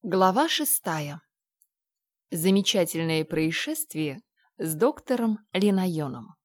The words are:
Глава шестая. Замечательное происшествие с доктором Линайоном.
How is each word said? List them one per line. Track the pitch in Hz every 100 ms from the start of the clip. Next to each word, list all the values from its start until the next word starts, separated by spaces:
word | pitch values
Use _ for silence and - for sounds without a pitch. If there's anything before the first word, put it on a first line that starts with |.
| 202
Глава | 185 185 196 320
шестая. | 320 294 - - 160 147 156 _ _ _ _ _ _ _ _ _ _ _
Замечательное | 175 175 196 190 202 170 165 165 160
происшествие | 156 156 160 160 - 311 - 156 156 135 _ _ _ _
с | 160 156
доктором | 185 - - 247 226 214 _
Линайоном. | 185 208 196 185 160 143 123 107 -